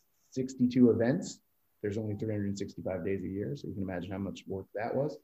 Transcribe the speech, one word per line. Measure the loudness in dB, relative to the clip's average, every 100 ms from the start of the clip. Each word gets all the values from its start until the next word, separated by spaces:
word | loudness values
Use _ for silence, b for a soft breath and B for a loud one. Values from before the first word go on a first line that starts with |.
| _ _ _
sixty-two | -6 -4 2 4 8 8
events. | 8 4 2 -2 -10 _ _ _ _
There's | -4 -2
only | -4 -4
three | -2
hundred | -2 -2
and | -4
sixty-five | -6 -6 -4 -2 -2
days | -2
a | -2
year, | -4 -4 -6
so | -6
you |
can | -6
imagine | -4 -4 -4
how | -4
much | -6 -8 -8
work | -8 -8 -6
that | -4
was. | -2 -2 -6